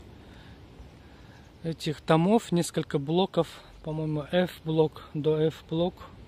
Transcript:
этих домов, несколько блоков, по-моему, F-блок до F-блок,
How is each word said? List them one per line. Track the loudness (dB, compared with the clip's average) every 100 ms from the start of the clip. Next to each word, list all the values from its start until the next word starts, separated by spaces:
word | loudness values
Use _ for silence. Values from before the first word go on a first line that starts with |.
| -20 -20 -20 -20 -20 -20 -20 -20 -20 -20 -20 -20 -20 -20 -20 -10
этих | -10 -6 -6 -2
домов, | 2 4 6 2 2
несколько | 0 0 -4 -2 -4
блоков, | 0 0 2 0 -2 -6 -20 -14
по-моему, | -8 -6 -4 -4 0
F-блок | 0 0 -4 0 2 2 -2 -10
до | -2 0 2
F-блок, | 2 -2 -6 -2 -2 -4 -16 -20